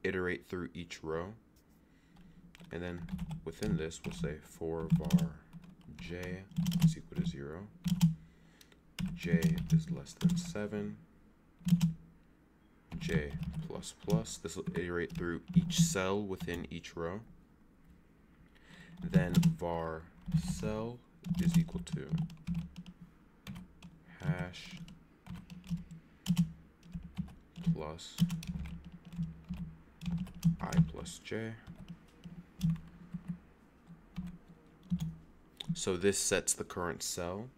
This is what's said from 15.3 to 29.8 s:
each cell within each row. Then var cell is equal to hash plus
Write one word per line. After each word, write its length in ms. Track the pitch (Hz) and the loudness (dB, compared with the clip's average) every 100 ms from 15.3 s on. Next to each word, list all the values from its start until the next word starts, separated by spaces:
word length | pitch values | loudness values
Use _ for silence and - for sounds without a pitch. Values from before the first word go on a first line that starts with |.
| 85 - | -2 6
each 240 | 175 - - | 6 6 6
cell 420 | 165 98 92 101 | 6 6 2 2
within 460 | 101 92 87 87 - | 0 -4 -4 -4 -4
each 260 | 85 - | -8 -8
row. 260 | 85 82 101 120 - - - - - - - - - - - - - - - - - | -4 -4 -4 -10 -20 -20 -20 -20 -20 -20 -20 -20 -20 -20 -20 -20 -20 -20 -20 -20 -10
Then 320 | - - 87 85 - - | 4 4 8 6 6 4
var 460 | 85 85 82 80 82 - - - - | 0 0 -2 -4 -10 -14 -2 0 0
cell 480 | - 107 107 113 123 - - - 170 | -2 -2 -2 -4 -8 -18 -14 -4 2
is 160 | 175 170 | 6 4
equal 240 | 165 175 | 4 -4
to 260 | - 156 - 165 165 - - 170 - - - - - - - - - - - - - - - - | -6 -6 -2 -2 -2 -6 -6 -4 -6 -12 -16 -18 -20 -20 -20 -18 -14 -14 -14 -20 -20 -20 -20 -6
hash 560 | 151 90 90 92 - - 170 - - - - - - - - 170 - - - - - 175 165 - - - - - - - - - - - 170 | -2 -2 -4 -8 -12 -12 -14 -16 -20 -20 -14 -14 -12 -16 -6 -6 -6 -16 -18 -8 4 6 4 0 -18 -20 -12 -10 -8 -8 -8 -10 -16 -2 0
plus 420 | 165 76 80 - - 175 165 - - - - - - - - 165 - - 180 160 - | 2 -2 -6 -10 2 2 2 -4 -6 -6 -10 -14 -16 -12 -6 -6 -8 -8 -8 -8 -12